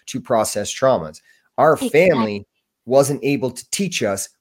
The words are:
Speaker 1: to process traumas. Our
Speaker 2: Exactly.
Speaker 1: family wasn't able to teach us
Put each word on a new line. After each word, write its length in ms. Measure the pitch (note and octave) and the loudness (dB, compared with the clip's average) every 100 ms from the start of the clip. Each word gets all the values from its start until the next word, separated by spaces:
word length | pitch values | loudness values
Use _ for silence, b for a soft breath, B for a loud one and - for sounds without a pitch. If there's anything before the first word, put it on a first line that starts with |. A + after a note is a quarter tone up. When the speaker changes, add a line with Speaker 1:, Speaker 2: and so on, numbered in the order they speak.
| - | -14
Speaker 1:
to 160 | B2 | -10
process 500 | - A#2 G#2 G#2+ G2+ | -2 0 0 -4 -6
traumas. 480 | - C3 A2+ D#2 D2+ b b b - | 0 2 2 -2 -14 b b b 2
Our 160 | D3+ | 2
Speaker 2:
Exactly. 360 | D3+ C3+ D3 F3+ | 2 2 4 4
Speaker 1:
family 380 | C#3+ G#2+ G2+ - _ _ _ - | 2 0 -6 -12 _ _ _ 0
wasn't 380 | C3+ C#3 C#3 | 2 2 0
able 260 | C#3 C#3 B2+ | -2 -2 -4
to 180 | B2 - | -8 -8
teach 320 | - F#3+ - | -6 -4 -4
us 260 | G#2+ G2 - _ | -4 -4 -8 _